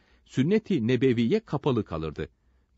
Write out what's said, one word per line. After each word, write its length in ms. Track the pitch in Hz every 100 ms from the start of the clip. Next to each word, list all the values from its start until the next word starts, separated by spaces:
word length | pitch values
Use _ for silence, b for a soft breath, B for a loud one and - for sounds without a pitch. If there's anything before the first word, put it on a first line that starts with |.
| b b
sünnet-i 600 | _ - 135 220 - 165 110
nebeviye 540 | 123 131 117 117 208
kapalı 440 | - 151 151 123
kalırdı. 440 | 101 80 78 71 76 _ _ _ _